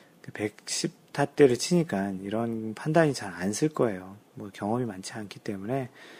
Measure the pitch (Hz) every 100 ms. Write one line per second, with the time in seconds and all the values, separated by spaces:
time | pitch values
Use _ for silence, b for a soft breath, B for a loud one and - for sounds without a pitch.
0 | B B - - 107 - - - 165 -
1 | _ - 143 - 139 120 - 175 165 98
2 | 98 92 98 110 117 113 110 104 156 160
3 | 156 127 101 87 92 107 156 - 123 92
4 | 95 101 _ - 104 - 104 120 120 92
5 | - 113 101 - - 98 101 135 123 -
6 | B